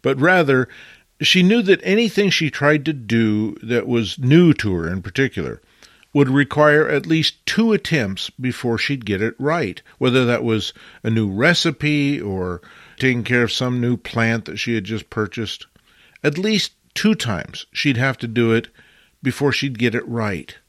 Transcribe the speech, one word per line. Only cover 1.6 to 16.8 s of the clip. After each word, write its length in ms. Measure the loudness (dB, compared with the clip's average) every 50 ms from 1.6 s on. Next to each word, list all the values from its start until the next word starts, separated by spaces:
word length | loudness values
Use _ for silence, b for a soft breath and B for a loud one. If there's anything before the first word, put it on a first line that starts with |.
| 4
that 180 | 4 2 2
anything 480 | 2 0 2 2 2 0 0 2 2 2
she 220 | 2 0 -2 -2
tried 340 | -2 0 2 2 2 2 0
to 80 | -4 -6
do 640 | -6 -4 0 2 2 4 2 2 0 -2 -4 -6 -10 -6
that 240 | -2 -2 -2 0
was 320 | 0 -2 -2 -2 -4 -6 -2
new 340 | 2 4 6 8 8 6 4
to 220 | 4 0 -2 -2
her 120 | -2 -2
in 140 | -4 -4 -6
particular 580 | -8 -6 -2 -2 -2 -2 -2 -6 -6 -6 -8 -12 b b b b b b b b b b _
would 160 | 2 2 4
require 580 | 4 2 2 0 2 4 4 6 6 4 4
at 200 | 2 0 -2 0
least 360 | 0 0 0 0 -2 -4 _ _
two 260 | -4 0 0 2 2 2
attempts 560 | 0 0 -2 -2 -2 -2 -2 -6 -8 -10 -14
before 480 | _ -6 -6 -6 -6 -4 -2 -2 -2
she'd 260 | -2 -2 -4 -4 -6 -4
get 160 | -4 -2 -2
it 140 | -2 -4 -4 -4
right, 420 | -4 -2 -2 -2 -2 -4 -6 -10 b b b
whether 260 | b 0 2 2 2 2
that 180 | 2 0 0 0
was 300 | 0 0 0 -2 -6 B B B B B B
a 80 | B 0
new 180 | 0 0 0
recipe 920 | 0 0 0 2 2 2 2 0 -2 -2 _ -2 -2 0 0 0 0 -2 -4
or 400 | -4 -6 -6 -4 -6 -6 -8 -10 B B B B B B B B
taking 240 | 0 0 0 0 -2
care 180 | 0 0 2
of 100 | 2 0
some 300 | -2 -4 -4 -2 -2 -2
new 160 | 0 0 -2
plant 480 | -2 _ -6 -2 -2 0 0 0 -2 -4
that 120 | -10 -10
she 180 | -8 -4 -4 -4
had 80 | -4 -4
just 260 | -6 -8 -8 -10 _
purchased. 560 | -6 -6 -6 -4 -6 -8 -8 -8 -8 -14 -16 _ _ b b b b b b b b b -4
At 140 | -4 -2
least 360 | -2 -2 0 0 -2 -2 -6 _ _